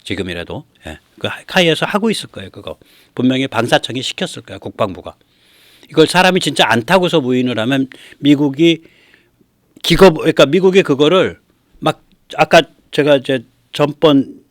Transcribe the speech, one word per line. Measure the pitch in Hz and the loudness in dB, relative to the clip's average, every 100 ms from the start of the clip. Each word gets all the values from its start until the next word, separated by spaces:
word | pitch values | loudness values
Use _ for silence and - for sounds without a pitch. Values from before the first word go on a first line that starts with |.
지금이라도. | - 95 92 85 85 90 - _ 78 | -10 -8 -8 -10 -10 -12 -16 _ -18
예. | 78 _ _ | -18 _ _
그 | 107 | -10
하-, | - | -10
카이에서 | - 190 170 156 170 | -6 -2 0 0 -2
하고 | 208 226 | -2 -2
있을 | 202 - | -4 -8
거예요, | - 95 | -16 -18
그거. | - 101 - _ _ _ | -16 -16 -16 _ _ _
분명히 | - 127 131 135 | -4 -2 0 -2
방사청이 | 110 120 147 - 127 | -4 -2 -2 -2 -8
시켰을 | 120 - 180 123 | -10 -8 -10 -10
거예요, | - 95 | -18 -16
국방부가. | - - 104 82 85 - _ _ _ _ _ _ _ | -14 -6 -6 -6 -16 -20 _ _ _ _ _ _ _
이걸 | 151 156 | 2 2
사람이 | 180 185 180 | 2 2 2
진짜 | 160 135 156 | -2 0 0
안 | 117 | 0
타고서 | 117 185 175 165 | 0 0 2 0
무인을 | 127 127 123 117 | 0 -2 -2 -2
하면 | 113 139 131 - - - | -2 -2 -4 -10 -20 -2
미국이 | 143 143 143 135 170 160 - _ _ _ _ _ _ _ _ _ | 2 2 2 0 0 0 -6 _ _ _ _ _ _ _ _ _
기겁-, | - 165 190 156 | -2 4 4 4
그러니까 | 165 151 139 | 0 2 2
미국이 | 180 185 185 | 2 2 2
그거를 | 175 135 147 185 120 - _ _ _ _ | 2 2 2 2 0 -4 _ _ _ _
막, | 156 - _ _ _ - | -6 -6 _ _ _ -4
아까 | 151 - - _ _ | 2 2 2 _ _
제가 | - 143 139 | -2 2 2
이제 | 135 131 - _ _ | 0 -4 -6 _ _
전번 | - 147 156 160 139 123 - _ | -4 -4 2 4 4 0 -6 _